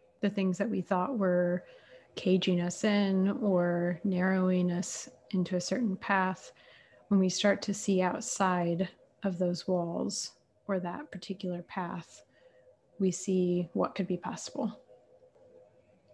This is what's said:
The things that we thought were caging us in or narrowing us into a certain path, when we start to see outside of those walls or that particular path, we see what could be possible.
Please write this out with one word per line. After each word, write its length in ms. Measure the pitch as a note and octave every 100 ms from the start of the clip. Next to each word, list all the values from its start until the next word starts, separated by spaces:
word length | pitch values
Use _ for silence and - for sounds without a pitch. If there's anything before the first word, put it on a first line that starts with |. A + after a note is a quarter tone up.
| _ _
The 100 | G3+
things 280 | G3+ F#3+ F3+
that 100 | A3+
we 120 | G3
thought 360 | F3+ F#3 F#3 B3+
were 480 | F#3+ F3+ F3 F3+ - - - - - -
caging 440 | F#3+ F#3 F#3+ F3
us 220 | F3 -
in 480 | A3 G3+ G3 F#3+ F#3+ -
or 600 | G#3 F3+ F3 F3 F3 F3
narrowing 680 | G3+ F3+ F#3 F#3+ F#3 F3+ F3+
us 360 | F3 - - - - -
into 240 | F#3 F3
a 60 | F3+
certain 360 | - - A3+ F#3
path, 540 | - G3 F#3 F#3 - - - - - - -
when 140 | G3
we 80 | F#3
start 340 | - G3+ G3
to 120 | -
see 280 | G3 - F#3+
outside 840 | F#3 - - - F#3+ F3+ E3+ E3+ F#3+ - _ _
of 160 | G3+ F3
those 300 | F3+ F3 -
walls 640 | F3+ E3+ F3+ G3 G3 - - _ _ -
or 140 | F#3+
that 300 | F3 F#3 D4+
particular 500 | F3+ - F#3+ F#3 F3
path, 600 | F3 - F3 F3+ - - - _ - - - _ _ -
we 140 | F#3+
see 560 | F3 - F#3 F3+ F3 F3
what 200 | G3 -
could 140 | - F3+
be 80 | F3
possible. 640 | F3+ F3 - - A3 - - - _ - - _ - - - _ _ _ _